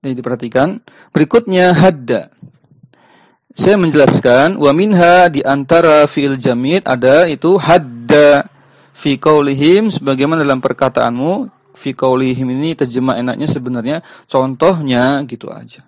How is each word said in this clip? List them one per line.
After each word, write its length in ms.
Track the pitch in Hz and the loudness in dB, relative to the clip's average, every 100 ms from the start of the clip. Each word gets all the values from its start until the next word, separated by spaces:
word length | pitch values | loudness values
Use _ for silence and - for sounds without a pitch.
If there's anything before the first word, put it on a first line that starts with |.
Ini 160 | 139 127 | -10 -10
diperhatikan. 640 | 123 123 120 127 151 214 _ _ _ | -8 -8 -4 -2 -2 -4 _ _ _
Berikutnya 560 | - 151 233 233 185 180 | -2 2 0 0 2 2
hadda. 640 | 165 185 156 120 113 80 _ - _ _ _ _ _ _ _ _ _ _ | 4 2 2 -4 -6 -6 _ -20 _ _ _ _ _ _ _ _ _ _
Saya 240 | - 180 208 | -4 0 2
menjelaskan, 800 | 170 147 135 - 131 123 151 185 | 2 4 4 4 2 4 2 2
wa 80 | 147 | 0
minha, 560 | 147 208 190 170 175 175 | 2 2 2 4 6 4
di 160 | 143 | 2
antara 640 | 131 139 135 170 170 151 147 | -2 -4 0 2 4 4 2
fi'il 320 | - 139 135 | 0 -4 -2
jamid 480 | 120 120 131 180 - | -4 -2 -2 -2 -2
ada 400 | 127 127 147 175 | -2 2 4 2
itu 320 | 147 160 190 | 0 0 0
hadda 880 | 151 170 139 117 120 147 147 143 - _ _ _ _ | 2 0 0 -14 0 4 4 4 0 _ _ _ _
fi 240 | _ 151 135 | _ -6 -2
qaulihim, 720 | 156 151 143 135 147 190 220 | 2 2 0 0 2 2 2
sebagaimana 560 | 165 139 135 139 160 143 | -4 -4 -2 -2 -2 -2
dalam 160 | 131 | -2
perkataanmu. 880 | 127 127 131 127 120 120 143 196 254 _ _ | -4 -2 -2 0 -2 -2 -4 -4 -8 _ _
Fi 160 | _ 135 | _ -12
qaulihim 560 | 131 131 131 131 127 131 | -4 -2 0 -2 -4 -6
ini 320 | 127 156 160 | -6 -6 -4
terjemah 400 | 135 120 131 117 | -6 -4 -4 -4
enaknya 320 | 123 117 151 | -6 -6 -6
sebenarnya 460 | 156 123 123 113 156 - - _ | -6 -6 -8 -6 -8 -10 -20 _
contohnya 880 | 135 131 127 165 180 147 123 127 143 139 | -4 -4 0 -2 0 -2 0 0 -2 -6
gitu 240 | 120 - | -12 -16
aja. 320 | 110 120 - | -18 -20 -20